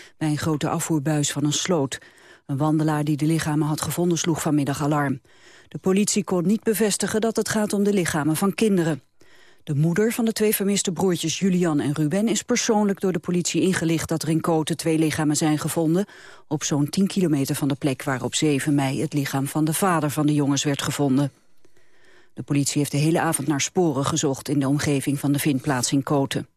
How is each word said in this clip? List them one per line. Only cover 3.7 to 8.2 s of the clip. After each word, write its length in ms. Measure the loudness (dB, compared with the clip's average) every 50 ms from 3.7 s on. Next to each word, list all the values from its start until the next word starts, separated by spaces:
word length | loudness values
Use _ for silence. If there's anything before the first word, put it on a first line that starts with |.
| -2 -4
gevonden 360 | -4 -4 -2 0 0 0 0
sloeg 240 | 0 0 0 -2 0
vanmiddag 400 | 0 0 0 0 0 0 -2 -2
alarm. 400 | -2 0 0 0 0 -2 -4 -6 -10 _ -20 -20 -20 -20 -20 -20 -18
De 100 | -16 -12
politie 460 | -4 0 0 2 2 2 0 0 -2 -2
kon 220 | 0 0 0 2
niet 180 | 2 0 0 0
bevestigen 580 | 0 0 2 0 0 0 0 -2 -2 -2 0
dat 140 | -2 0 0
het 140 | -2 -2 -2
gaat 240 | -2 -2 -2 0 0
om 100 | 0 2
de 100 | 2 2
lichamen 420 | 2 0 0 0 0